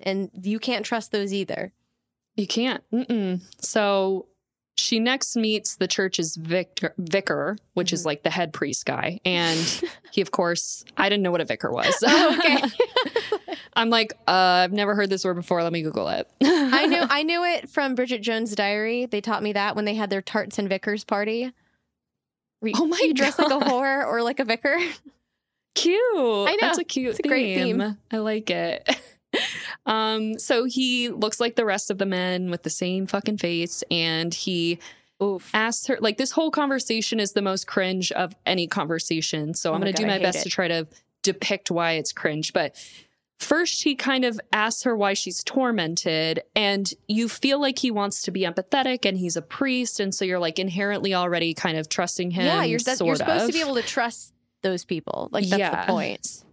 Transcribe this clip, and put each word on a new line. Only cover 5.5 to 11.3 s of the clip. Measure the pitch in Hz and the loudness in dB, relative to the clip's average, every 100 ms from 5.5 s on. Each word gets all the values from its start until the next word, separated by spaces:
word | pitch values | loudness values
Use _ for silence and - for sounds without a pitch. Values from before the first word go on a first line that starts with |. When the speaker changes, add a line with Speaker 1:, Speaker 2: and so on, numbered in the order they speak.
| 214 - - | 0 -2 -2
Speaker 2:
the | 180 | -2
church's | - 190 - 160 165 | 0 0 0 -2 -4
vicar, | 160 175 175 - 160 - | -2 -2 -2 -4 -4 -4
vicar, | 170 196 196 147 147 208 _ | -2 0 0 -2 -2 -4 _
which | - 175 | -2 -2
is, | 160 | -2
Speaker 1:
Mm-hmm. | 160 | -2
Speaker 2:
like, | 147 | -2
the | 170 | -2
head | 185 170 | -2 -4
priest | - 143 - | -2 -4 -2
guy. | - 139 - 180 | -4 -2 -4 -2
And | 185 175 170 165 | -2 0 2 0
Speaker 1:
<laughs> | 165 - 349 - - | 0 -2 -6 -8 -4
Speaker 2:
he, | - | -2
of | 185 | 0
course, | - 175 170 - - - - | 0 0 0 -4 -8 -12 0
I | 196 | 2
didn't | 202 | 2
know | 185 | 2